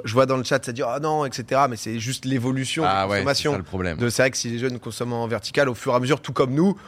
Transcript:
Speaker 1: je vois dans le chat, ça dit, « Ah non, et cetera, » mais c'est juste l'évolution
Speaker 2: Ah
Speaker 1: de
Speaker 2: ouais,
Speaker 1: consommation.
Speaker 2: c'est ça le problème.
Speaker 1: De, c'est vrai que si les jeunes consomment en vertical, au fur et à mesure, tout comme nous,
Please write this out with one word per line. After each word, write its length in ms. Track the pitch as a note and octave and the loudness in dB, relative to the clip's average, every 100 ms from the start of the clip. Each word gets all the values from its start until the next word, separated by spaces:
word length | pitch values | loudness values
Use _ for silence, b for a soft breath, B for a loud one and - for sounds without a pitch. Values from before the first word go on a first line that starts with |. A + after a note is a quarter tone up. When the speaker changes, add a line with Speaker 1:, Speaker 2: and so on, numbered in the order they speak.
| - | 0
Speaker 1:
je 80 | |
vois 120 | A2+ C3 | 2 4
dans 120 | C3 | 2
le 60 | B2 | 0
chat, 180 | C#3 | -2
ça 80 | - | -2
dit, « 120 | A#2+ C3 | -4 -4
Ah 120 | C3 | -2
non, 240 | D#3 D#3 C#3 | -2 0 -2
et 80 | |
cetera, » 340 | - A2+ C3 C#3 | -4 -2 2 2
mais 80 | A2+ | 0
c'est 240 | - A2+ | -6 -6
juste 240 | A2+ C3 | -4 -4
l'évolution 600 | C3+ C3 B2 C3 C3 - F3+ | -2 0 0 -2 -2 0 2
Speaker 2:
Ah 160 | F#3+ G2 | 2 2
Speaker 1:
de 20 | |
Speaker 2:
ouais, 60 | G2+ | 2
Speaker 1:
consommation. 340 | G2 C#3 D3+ | 2 0 0
Speaker 2:
c'est 40 | G2+ | -2
ça 20 | |
le 60 | F2 | -4
problème. 320 | F#2+ F2+ D#2+ | -4 -2 0
Speaker 1:
De, 100 | A#2+ | 0
c'est 140 | A2+ | 2
vrai 100 | C3 | 2
que 60 | B2 | 0
si 100 | A#2+ | -6
les 100 | A#2 | -4
jeunes 200 | B2+ B2 | -4 -6
consomment 320 | - A2 B2 | -10 -8 -4
en 140 | A#2+ A#2 | -2 -2
vertical, 400 | A2 - - C#3 | -4 -2 2 2
au 80 | A#2 | 0
fur 160 | - | 0
et 40 | B2 | 2
à 40 | |
mesure, 220 | B2+ D3 | 2 0
tout 100 | - | 0
comme 220 | C3 C3+ | 0 2
nous, 240 | C#3 F#3 F#3 | 4 4 2